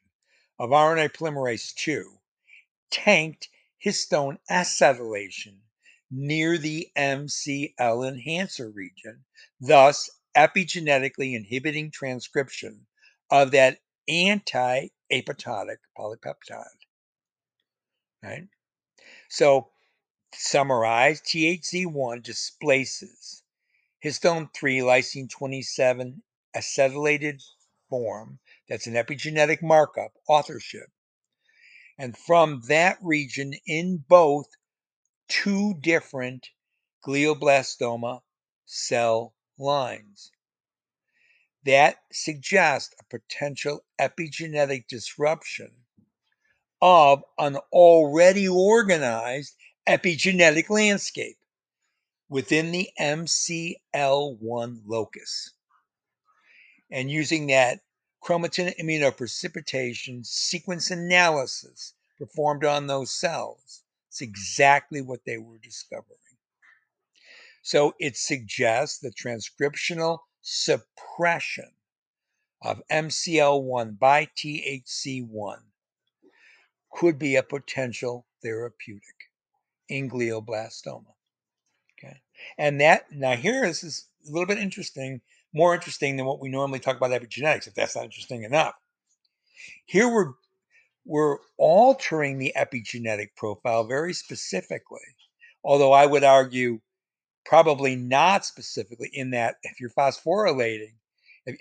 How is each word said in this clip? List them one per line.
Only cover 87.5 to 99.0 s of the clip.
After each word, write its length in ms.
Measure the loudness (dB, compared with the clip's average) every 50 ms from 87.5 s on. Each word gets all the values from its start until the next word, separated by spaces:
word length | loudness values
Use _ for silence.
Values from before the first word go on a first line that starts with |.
| 0 -2 -4 -8
if 60 | -6
that's 220 | -6 -6 -4 -6
not 100 | -8 -12
interesting 380 | -12 -14 -18 -16 -14 -12 -12 -8
enough. 320 | -2 0 0 0 0 -4 _ _ _ _ _ _ _ _ _ _ _ _ _ _ _ _ -20 -20 -20 -20 -20 _
Here 240 | -2 2 2 4 4
we're, 220 | 4 2 0 -2 -4 _ _ _ _ _ _ _ _ _ _ _ _ _ _
we're 320 | -6 -2 0 0 0 0 -4 _ _ _ 2
altering 800 | 4 6 6 8 6 6 4 2 0 -4 -4 -2 -2 -2 -4 -4
the 160 | -6 -6 -4 -4
epigenetic 800 | -4 -4 -6 -8 -10 -10 -10 -8 -6 -4 -4 -4 -6 -10 _ -10
profile 480 | -8 -8 -8 -6 -4 -2 -2 -2 -2
very 280 | -2 -2 -4 -4 -4 -6
specifically, 880 | -8 -10 -12 -14 -14 -10 -8 -8 -8 -8 -8 -10 -12 _ -14 -20 -20 -20 -20 _ _ _ _ _ _ _ -20 _ _ 0
although 300 | 2 4 6 6 8 8
I 120 | 8 8
would 180 | 8 6 6 8
argue 580 | 8 8 8 6 4 0 -2 -2 -2 -4 -6 _ _ _ _ _ _ _ _ _ _ _ _ -2
probably 500 | 4 6 6 8 6 4 2 0 -2 -2
not 500 | -4 -4 0 2 4 4 4 4 2 0
specifically 640 | -6 -14 -14 -16 -12 -10 -10 -10 -10 -12 -14